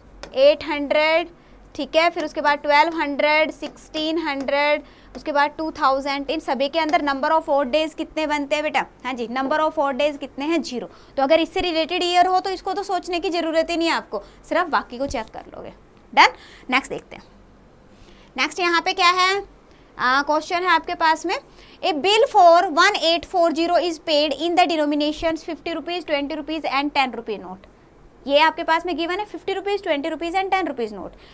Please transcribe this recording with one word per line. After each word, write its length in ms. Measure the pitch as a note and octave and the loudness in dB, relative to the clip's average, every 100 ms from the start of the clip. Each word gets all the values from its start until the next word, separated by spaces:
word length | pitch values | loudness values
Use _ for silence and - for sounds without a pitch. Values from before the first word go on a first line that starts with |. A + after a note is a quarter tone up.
| - - - | -20 -20 -6
eight 300 | B3+ C#4 D4+ | 4 6 4
hundred, 640 | D4 D4 C#4+ D4+ D#4 D#4+ E4+ - - - - | 0 -4 0 2 4 2 0 -10 -20 -20 -14
ठीक 220 | - C4 D#4+ | -8 -2 2
है, 120 | E4+ | 2
फिर 140 | E4+ | 0
उसके 160 | D4+ D#4+ | -4 -2
बाद 180 | D4 D4 | 0 0
ट्वेल्व 400 | D4 D4 E4 E4 | 4 4 4 0
हंड्रेड, 520 | D4 C#4 D4 D4+ D#4 | -4 0 2 2 0
सिक्सटीन 680 | D#4 D4 - - D#4 D#4 D#4+ | -4 -12 -12 -10 -6 -4 -2
हंड्रेड, 640 | D#4+ C#4 C4+ C#4 D4 D4+ - - - B3+ | -4 -4 -2 0 2 0 -4 -20 -20 -12
उसके 160 | - | -4
बाद 180 | C#4+ D4 D4 | 0 0 -2
टू 120 | D#4+ | -8
थाउजेंड, 580 | D4 D4 C4+ C#4 C#4 C#4 | -2 0 0 -2 -6 -4
इन 100 | D#4+ | -6
सभी 280 | E4 B3+ C#4 | -4 -2 -2
के 100 | D#4+ | 0
अंदर 220 | D#4 F4 | 0 0
number 280 | D4 C4+ D4+ | 0 -2 0
of 180 | D#4+ D#4+ | 0 2
odd 240 | C#4 C4+ | 0 2
days 220 | D4+ D#4 | 0 -2
कितने 320 | - D#4+ - D#4 | -4 -8 -6 -2
बनते 280 | D4 C#4+ | -2 -2
हैं 80 | D4+ | -2
बेटा? 200 | D4+ C4+ G3+ - | 0 -2 -4 -8
हाँ 80 | B3+ | -10
जी, 140 | B3 A3+ | -6 -6
number 300 | B3 C4 D4+ | -4 -2 0
of 180 | D#4 D#4 | 0 0
odd 200 | C#4 B3 | -2 0
days 180 | D4 C#4+ | -2 -2
कितने 260 | C#4 - | -10 -6
हैं? 160 | D4 E4 | -2 -2
ज़ीरो। 260 | A#3+ A#3+ F#3 - - - | -2 -8 -10 -14 -10 -2
तो 60 | |
अगर 180 | C4+ D#4+ | 2 4
इससे 200 | D#4+ F#4+ | 2 -2
related 400 | F4+ D#4+ D#4+ F4 | -2 0 -2 -2
year 220 | F4+ F4+ F#4 | 2 4 4
हो 140 | F#4 | 2
तो 100 | F#4+ | 0
इसको 220 | F#4 G4 | -4 -6
तो 80 | F#4+ | -6
सोचने 380 | F#4+ F4+ F4 F4 | -4 -4 -2 -4
की 100 | F#4+ | -2
ज़रूरत 400 | E4+ E4 D#4+ D#4+ | -2 0 0 0
ही 60 | E4+ | 0
नहीं 120 | E4 | 0
है 60 | |
आपको, 280 | C4 - G#3 - - - | -2 -4 -10 -10 -18 -4
सिर्फ 200 | D#4 F4 | -2 0
बाकी 300 | A3+ - A#3+ | -2 -4 -6
को 80 | C#4 | -6
check 180 | C4 A3 | -6 -8
कर 220 | - - - | -14 -16 -16
लोगे। 160 | - - - - - | -16 -18 -20 -20 0
Done? 240 | A3+ G4+ - - - - | 4 4 4 -16 -16 -2
Next 220 | B3+ - | -2 -2
देखते 240 | - - - | -8 -10 -18
हैं। 80 | - - - - - - - - - - - - | -20 -20 -20 -20 -20 -20 -20 -20 -20 -20 -14 -4
नेक्स्ट 240 | - - | -4 -2
यहाँ 200 | F4 E4+ | 0 2
पे 100 | E4 | 0
क्या 180 | F#4+ F4 | 2 2
है? 320 | F#4 F#4 G4+ G4 - - - - - | 4 2 0 -4 -16 -20 -20 -20 -4
आ, 240 | B3 C4+ | 0 0
क्वेश्चन 400 | C#4+ D4+ D#4 F4 | 0 -2 -2 -2
है 60 | F4+ | 0
आपके 240 | E4 D#4+ - | 0 0 0
पास 300 | D#4+ D#4+ E4+ | 2 2 -2
में, 100 | B4 - - - - | -6 -6 -20 -20 -6
"A 100 | F4+ D#4 | -4 0
bill 260 | F4+ A4 C5+ | 2 4 4
for 320 | G#4 F4 E4+ F#4+ D4+ | 8 8 8 4 2
one 200 | F#4+ G#4 | 2 2
eight 220 | D#4+ E4+ - | 0 0 -2
four 240 | F#4 E4 | 0 2
zero 240 | D4 E4+ F4 | 2 0 2
is 160 | F4 E4 - | 0 -4 0
paid 260 | D4 D4+ C4+ | 0 0 -2
in 180 | E4 F4 | 0 2
the 80 | F4 | 2
denominations 760 | D#4+ D4 D4 D4+ D4+ E4 D#4+ | 2 0 0 -2 -2 -2 -4
fifty 300 | - D#4 E4+ | -6 -10 -8
rupees, 300 | E4 D#4 F4 E4 | -8 -6 -8 -4
twenty 300 | D4 C#4+ D#4 | -4 -2 -6
rupees 280 | D4+ D#4+ D4 | -6 -6 -4
and 180 | C4+ C#4+ | -2 -2
ten 220 | C#4+ C4 | 0 -2
rupee 240 | A#3+ A3+ G3 | -4 -8 -8
note।" 300 | F3+ F#3 - - - - - - B3 | -10 -16 -20 -20 -20 -20 -20 -12 2
ये 120 | C#4+ | 4
आपके 220 | D#4+ D#4 | 4 2
पास 220 | E4 E4 F4 | 0 0 0
में 100 | D4+ | -4
गिवन 220 | E4+ F#4 | -4 -4
है, 60 | G#4+ | -6
फिफ्टी 260 | E4 - | -8 -6
रुपीज, 300 | F#4+ F#4+ G4+ | -4 -2 -2
ट्वेंटी 260 | G4+ C#4+ D#4+ | -2 -2 -2
रुपीज 260 | D#4 E4+ | -6 -4
and 160 | F#4 F#4+ | -4 0
ten 180 | F#4+ D#4+ | 0 -2
rupees 240 | C4+ A3 | -4 -6
note। 240 | G3+ F3 - - | -8 -14 -16 -20